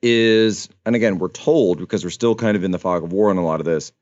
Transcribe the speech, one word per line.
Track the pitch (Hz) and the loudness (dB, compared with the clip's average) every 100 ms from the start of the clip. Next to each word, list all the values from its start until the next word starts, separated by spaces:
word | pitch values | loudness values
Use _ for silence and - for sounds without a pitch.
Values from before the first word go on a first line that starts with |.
is, | 120 117 113 110 110 98 - _ | 2 2 4 4 2 0 -10 _
and | - 120 | -4 0
again, | 113 92 | 0 0
we're | 90 | -4
told, | - - 160 107 85 | -6 0 2 2 0
because | 90 104 | -2 -6
we're | 90 | -6
still | - 117 | -2 0
kind | 113 113 104 | 0 0 0
of | |
in | 92 | -2
the | 90 | -4
fog | 92 87 | -2 -4
of | 82 | -4
war | 92 104 | 0 2
on | 95 | 2
a | |
lot | 85 80 | 0 -2
of | 80 | -2
this | 80 - _ | -2 -4 _